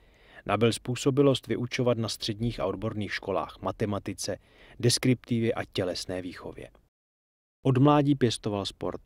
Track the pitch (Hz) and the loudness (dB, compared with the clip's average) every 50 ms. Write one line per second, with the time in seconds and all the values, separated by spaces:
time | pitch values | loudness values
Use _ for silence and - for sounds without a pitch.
0 | _ _ _ _ _ - - - - - 101 104 117 117 107 - - - 123 - | _ _ _ _ _ -20 -20 -10 -4 -2 2 2 4 2 2 0 -4 -6 -6 0
1 | - 143 131 139 139 139 127 - - - 110 90 123 - - - 123 123 120 113 | 0 2 4 6 6 4 4 2 -2 -4 -4 -4 -4 -4 -2 0 0 0 0 0
2 | 113 104 - - - - 104 104 117 120 110 - - 95 95 95 104 110 104 107 | -2 -4 -6 -6 -6 -6 -4 -4 -4 -4 -2 -2 -4 -4 -4 -4 -6 -4 -4 -4
3 | 101 87 - - - 98 95 80 73 - - - 95 95 92 - 117 104 101 98 | -6 -6 -6 -6 -4 -2 -2 -2 -4 -4 -8 -6 -6 -6 -4 -2 -2 -2 -2 -4
4 | - 107 92 - - - 92 - _ _ _ _ - - - - 113 120 - - | -4 -6 -8 -6 -6 -6 -8 -8 _ _ _ _ -20 -20 -6 0 2 2 2 4
5 | - 127 123 - - - 123 113 113 113 - 95 98 - - - 95 90 85 - | 4 2 2 2 0 -2 -2 0 0 0 -2 -4 -8 -6 -4 -2 -2 -2 -4 -6
6 | - - 90 92 90 90 - - - 82 - - - - _ _ _ _ _ _ | -6 -6 -8 -6 -8 -10 -12 -12 -12 -14 -12 -14 -16 -18 _ _ _ _ _ _
7 | _ _ _ _ _ _ _ _ _ _ _ _ - 135 131 123 139 147 147 147 | _ _ _ _ _ _ _ _ _ _ _ _ 0 2 4 6 6 6 6 6
8 | 139 143 143 135 131 113 - - - 113 104 101 95 - - - 92 90 87 - | 6 4 4 4 2 2 0 -2 -4 -4 -4 -2 -4 -6 -6 -6 -6 -6 -6 -8
9 | - | -12